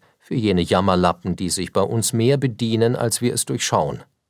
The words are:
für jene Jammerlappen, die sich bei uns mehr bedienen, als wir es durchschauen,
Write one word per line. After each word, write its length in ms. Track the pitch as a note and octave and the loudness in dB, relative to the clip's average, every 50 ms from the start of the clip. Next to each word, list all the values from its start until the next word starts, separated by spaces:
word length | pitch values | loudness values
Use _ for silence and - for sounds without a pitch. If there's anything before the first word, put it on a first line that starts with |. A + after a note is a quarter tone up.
| _ _ _ _ | _ _ _ _
für 160 | _ - - | _ -6 -4
jene 260 | C#3 G#2+ G#2 F#2 F2+ | 0 0 2 2 2
Jammerlappen, 760 | F2 - G2+ F#2 G2 G2 F#2 F2+ F2+ F2 E2+ - - G2 F2 | 2 2 2 2 2 2 2 4 2 2 0 0 -4 -6 -6
die 140 | E2+ G2 F2 | -4 -4 -4
sich 240 | - G2 F2+ - - | -4 -4 -6 -2 0
bei 80 | G2+ | 0
uns 320 | F#2+ - A2+ A2+ G#2 - - | 0 0 0 -2 -2 0 0
mehr 240 | A2+ A2+ B2 C#3 | 2 2 2 2
bedienen, 580 | C#3 C#3 B2+ A2 - A#2 A2+ A2+ A2 A2+ A#2 B2+ | 2 0 -2 -2 -2 -2 0 2 2 2 2 2
als 240 | - A#2+ A#2 - - | 0 -2 -2 -2 0
wir 140 | A#2+ A#2+ - | -2 -2 -2
es 100 | - - | -2 -4
durchschauen, 600 | - C3 A#2+ - - B2 G2+ D#2 C#2+ C#2 - - _ _ _ _ _ | -4 -4 -4 -2 0 0 0 0 -2 -4 -8 -12 _ _ _ _ _